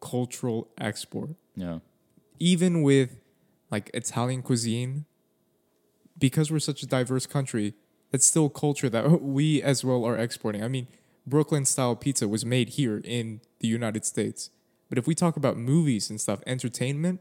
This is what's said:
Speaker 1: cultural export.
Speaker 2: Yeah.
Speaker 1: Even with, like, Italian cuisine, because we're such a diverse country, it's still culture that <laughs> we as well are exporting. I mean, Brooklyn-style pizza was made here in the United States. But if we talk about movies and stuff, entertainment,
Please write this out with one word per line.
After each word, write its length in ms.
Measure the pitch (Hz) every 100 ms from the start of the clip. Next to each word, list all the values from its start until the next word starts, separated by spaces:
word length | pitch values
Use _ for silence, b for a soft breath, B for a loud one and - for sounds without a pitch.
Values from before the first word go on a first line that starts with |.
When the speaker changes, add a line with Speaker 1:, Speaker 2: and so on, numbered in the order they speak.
Speaker 1:
cultural 680 | - 123 123 - 127 113 - -
export. 520 | 113 104 - - 147 160 _
Speaker 2:
Yeah. 240 | - 87 82 - _ _ _ _ -
Speaker 1:
Even 440 | 170 180 180 170
with, 340 | 143 139 127 - _ _ _ _ -
like, 200 | 107 -
Italian 480 | - - 117 123 131
cuisine, 640 | 127 120 113 113 127 139 147 _ _ _ _ _ _ _ _ _ _ -
because 320 | 139 156 151
we're 80 | 156
such 220 | - -
a 40 | 135
diverse 400 | 131 123 131 -
country, 480 | 143 131 117 104 - _ _ _
it's 140 | 135 -
still 220 | 165 147
culture 400 | - 147 143 131
that 320 | 113 139 160
<laughs> 0 |
we 380 | 139 135 156 143
as 220 | 139 127
well 200 | 127 127 117
are 100 | 110
exporting. 480 | 117 - 110 104
I 40 | 113
mean, 200 | 131 123 b b b 131
Brooklyn-style 680 | 143 147 151 131 - 123 110
pizza 300 | 139 135 104
was 180 | 107 113
made 240 | 127 120
here 260 | - 127 104
in 380 | - 120 113 107 - _
the 100 | 113
United 380 | 113 117 107 -
States. 420 | - 110 - - _ _ _ -
But 80 | 127
if 100 | 135
we 80 |
talk 220 | 160 175 156
about 220 | 135 107
movies 500 | 117 160 151 107 -
and 100 | 107
stuff, 220 | - 101 -
entertainment, 760 | 127 123 - 127 143 170 185